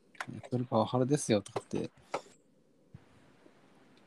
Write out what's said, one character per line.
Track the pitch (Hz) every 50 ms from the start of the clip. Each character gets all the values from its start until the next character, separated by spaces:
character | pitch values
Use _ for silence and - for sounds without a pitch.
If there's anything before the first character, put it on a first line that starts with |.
| _ _ - - - - - - - -
そ | - 123
れ | 123
パ | - - 113
ワ | 110
ハ | 107 - 127
ラ | 131
で | 123 143
す | 143 - - 120
よ | 101
と | 95 - -
か | -
っ | -
て | - - - 104 101 _ - - - - - - - - _ _ _ _ _ _ _ _ _ _ _ - - - - - - - - - - - - - - - - - - - - - - -